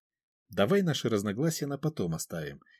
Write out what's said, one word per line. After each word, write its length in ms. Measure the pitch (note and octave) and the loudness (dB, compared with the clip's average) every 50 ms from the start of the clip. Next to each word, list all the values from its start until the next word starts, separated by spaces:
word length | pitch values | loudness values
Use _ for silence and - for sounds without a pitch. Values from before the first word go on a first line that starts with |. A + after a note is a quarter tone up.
| _ _ _ _ _ _ _ _ _ _ | _ _ _ _ _ _ _ _ _ _
Давай 340 | F#2+ F#2 G2+ A2 F#3+ G3+ F#3+ | 2 2 4 4 4 4 4
наши 260 | E3 C#3 - - A#2+ | 2 0 0 0 2
разногласия 580 | A2+ G2+ G2+ G#2+ G2 A2+ D3+ E3 D#3+ - D3 | 2 2 2 0 0 0 0 0 0 -2 -4
на 120 | C#3+ C#3+ C#3 | -4 -4 -2
потом 360 | - D#3 D#3 - G2 E2+ - | -2 -2 -2 0 -2 -2 -2
оставим 480 | D#3+ - - - E2 D#2 C#2+ C#2+ - - _ - _ | -4 -6 -6 -6 -6 -6 -8 -10 -12 -18 _ -20 _